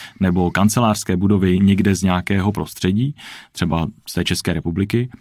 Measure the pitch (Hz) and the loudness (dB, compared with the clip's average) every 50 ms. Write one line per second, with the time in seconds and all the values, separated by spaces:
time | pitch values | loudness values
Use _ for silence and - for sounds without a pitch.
0 | - - - - 95 92 87 92 87 85 - - 101 107 - 123 117 110 104 - | -12 -16 -6 -2 0 0 2 2 2 2 2 2 2 2 2 2 2 2 0 -2
1 | - - 92 87 101 98 104 92 95 92 92 92 98 98 98 95 95 101 95 90 | -2 -4 -2 0 2 2 2 2 2 2 4 4 4 4 4 4 2 2 0 2
2 | 98 92 90 90 87 - 101 98 92 104 98 - 80 - - - - 92 98 110 | 0 0 0 0 0 0 0 0 0 0 -2 -2 -6 -8 -6 -4 -2 0 0 0
3 | 131 143 147 - - - - - - _ _ - 87 80 85 82 78 71 - - | -2 -2 -4 -8 -14 -20 -20 -20 -20 _ _ -4 -2 0 0 0 -2 -4 -6 -12
4 | _ - - 87 85 - 90 - - - 80 80 - 85 82 95 101 104 - 117 | _ -8 -6 -4 -4 -2 -4 -4 -2 -4 -4 -4 -4 -4 -2 -2 -2 0 -2 -2
5 | 123 123 - - | -2 -4 -8 -8